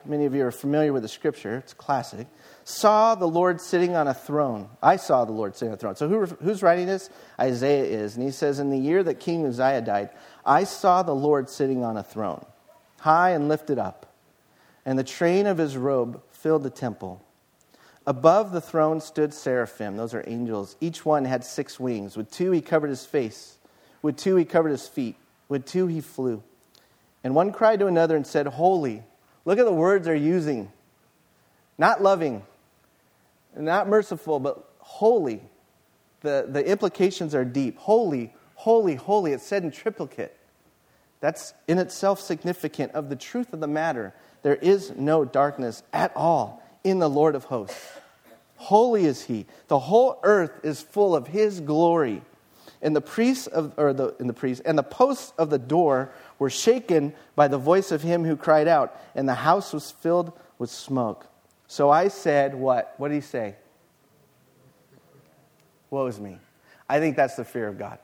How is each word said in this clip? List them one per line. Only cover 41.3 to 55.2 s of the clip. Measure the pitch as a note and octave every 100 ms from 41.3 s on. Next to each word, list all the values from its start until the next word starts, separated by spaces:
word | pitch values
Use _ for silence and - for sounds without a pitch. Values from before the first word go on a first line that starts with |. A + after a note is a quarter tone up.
| D#3+ - - -
in | F3+
itself | F3+ - G3 F#3+
significant | - D#3+ F3+ F3 D3+ - C3+
of | D#3 C#3+
the | C3+
truth | - A#3+ A#3+
of | D#3+
the | D3+
matter. | D3+ E3 B2+ G2 - _ _
There | D3+ D3
is | E3 G3 G3 -
no | C#3+ D#3+
darkness | C3 C3 C#3+ C#3+ A#2+ A2 -
at | D#3+ E3+ D#3
all | D#3+ D3+ G#2 - - _
in | F#3+ F#3+
the | D#3
Lord | C#3+ D#3 C#3
of | -
hosts. | B2 G2 - - - - _ _ - _ _
Holy | - G#3 B3 A3 D#3+
is | B2
he. | - A2 - - -
The | C#3+
whole | B2+ A3+ C4 -
earth | F#3 G#3 D#3+ - D#3
is | C#3+
full | - G#3 G3 D#3
of | B2+
his | G3 G#3+ F3+
glory. | D3 D3+ E3+ E3+ B2+ F#2+ - _ _ _ - -
And | D3+
the | D3+
priests | D3 A3 A#3+ B3+ -
of, | D#3+ D3+ -
or | D3
the, | C3+ C3 -
and | B2
the |
priests, | A#2 C3 B2 -
and | D#3
the |
posts | - - C4 C4